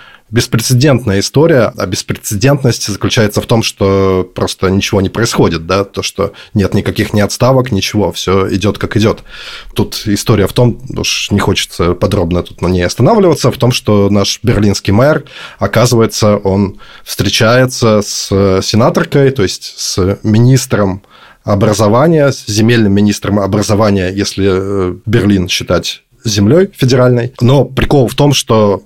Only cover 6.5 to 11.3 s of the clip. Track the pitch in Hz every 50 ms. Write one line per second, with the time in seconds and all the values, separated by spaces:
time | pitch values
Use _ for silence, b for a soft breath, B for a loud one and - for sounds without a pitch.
6.5 | - 107 98 90 - 101 - - 87 - 101 - - 104 101 101 - - 123 120
7.5 | 135 131 127 - 101 95 - - - 107 98 85 82 - - 92 92 98 95 101
8.5 | 101 95 95 104 95 - - - - 101 107 104 - - B B B B B B
9.5 | B B B B - - 104 - - - - 110 101 - - - 113 98 95 92
10.5 | - - 123 120 101 - - - - - - - - - - -